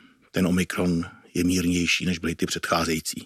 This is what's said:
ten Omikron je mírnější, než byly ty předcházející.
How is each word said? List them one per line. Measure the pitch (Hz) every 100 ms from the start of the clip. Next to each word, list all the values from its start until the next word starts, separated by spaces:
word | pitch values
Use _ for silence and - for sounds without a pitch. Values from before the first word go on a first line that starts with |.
| - _ _
ten | - 87
Omikron | 90 87 - 90 85 85 - -
je | 90
mírnější, | 90 92 87 87 82 - 85
než | 85
byly | 85 82
ty | 90
předcházející. | 82 - 85 82 80 - -